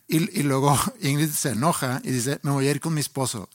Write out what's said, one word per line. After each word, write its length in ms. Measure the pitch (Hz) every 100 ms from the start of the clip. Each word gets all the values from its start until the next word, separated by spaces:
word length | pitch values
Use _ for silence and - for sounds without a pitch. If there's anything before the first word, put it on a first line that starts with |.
| -
Y, 320 | 156 170 -
y 20 |
luego 340 | 143 135 143 135
<laughs> 240 | 202 -
Ingrid 300 | 147 147 156
se 200 | 156 147
enoja 500 | 107 156 160 131 127
y 60 | -
dice, 280 | 127 120 147
"Me 80 | 143
voy 160 | 139 135
a 60 |
ir 80 | 143
con 120 | 165
mi 80 | 156
esposo". 480 | - 135 127 113 92